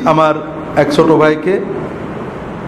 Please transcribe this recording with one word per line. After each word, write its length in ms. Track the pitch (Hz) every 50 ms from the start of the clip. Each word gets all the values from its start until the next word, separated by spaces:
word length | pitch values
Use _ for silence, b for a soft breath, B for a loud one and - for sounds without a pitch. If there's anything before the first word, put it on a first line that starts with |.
| -
আমার 280 | 165 156 156 156 156 151 - - - - - - - -
এক 180 | 151 143 143 147
ছোট 180 | 160 160 156
ভাইকে, 480 | 156 147 156 156 156 151 - 185 196 202 202 - - - - - - - - - - - - - - - - - - - -